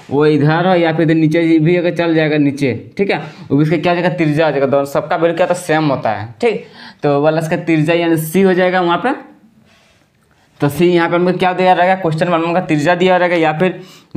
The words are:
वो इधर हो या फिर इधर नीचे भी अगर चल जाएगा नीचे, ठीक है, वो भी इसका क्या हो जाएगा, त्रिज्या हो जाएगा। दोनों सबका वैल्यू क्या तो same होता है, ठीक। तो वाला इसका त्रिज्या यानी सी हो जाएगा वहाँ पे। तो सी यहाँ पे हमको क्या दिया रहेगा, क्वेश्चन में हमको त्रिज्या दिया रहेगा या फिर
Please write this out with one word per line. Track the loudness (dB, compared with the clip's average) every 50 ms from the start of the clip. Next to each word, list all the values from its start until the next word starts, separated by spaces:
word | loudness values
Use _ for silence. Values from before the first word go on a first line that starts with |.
| -10 -4
वो | 0 2 2
इधर | 2 2 2 2 2 2 2 2
हो | 2 2
या | 2 2 0 0
फिर | 0
इधर | 0 2 2
नीचे | 2 2 2 2 0 2 2 2 2
भी | 4 2 2
अगर | 2 0 -2 -2
चल | -2 -2 0 0
जाएगा | 0 0 0 0
नीचे, | 0 0 0 0 -2 -2 -2 -2 -4 -10 -10 -6
ठीक | -4 -2 -2
है, | -2 -4 -6 -12 -16 -18 -6 -2
वो | 0
भी | 0 2
इसका | 0 0
क्या | 0 0 0
हो | 0
जाएगा, | 0 0 -2 -2
त्रिज्या | 0 -2 0 0 0 0
हो | 0
जाएगा। | 0 0 0
दोनों | 0 0 0 -2
सबका | -2 -4 -6 -4 -4 -2
वैल्यू | 0 0 0 0
क्या | 0 0
तो | -2 -2
same | -4 -2 -2 -2 0 0
होता | 0 -2 -2 -2 -4
है, | -4 -4 -8 -12 -6 -4
ठीक। | -2 -2 -2 -4 -8 -14 -20 -20 -20 -20 -10 _ -2
तो | 0 0 2
वाला | 2 0 0 0
इसका | -2 -4 -4
त्रिज्या | -4 -2 0 0 0 2 0 0
यानी | 0 0 0 0
सी | -2 -2 -2 0 2
हो | 2 2 2
जाएगा | 2 0 0 0 0
वहाँ | 0 0 -2
पे। | -2 -2 -4 -6 -6 -10 -18 -20 _ -20 _ _ _ _ _ _ _ _ _ _ _ _ _ _ _ _ _ _ _ _ _ _ -4
तो | -4 -4
सी | 0 0 2
यहाँ | 2 4 2 2 0
पे | 0
हमको | 0 0 0 0
क्या | 0 -2 -2 0
दिया | 2 2 2 4
रहेगा, | 4 2 2 0
क्वेश्चन | 0 -2 -4 -2 -2 0 0
में | 0
हमको | 0 0 -2 -2 -2
त्रिज्या | -2 -2 -2 0 0 0 0
दिया | 2 2 2 2
रहेगा | 2 2 0 0
या | 0 0 0 0 0
फिर | -2 -2 -2 -6 -14 -20 -20 -20 _ _ -6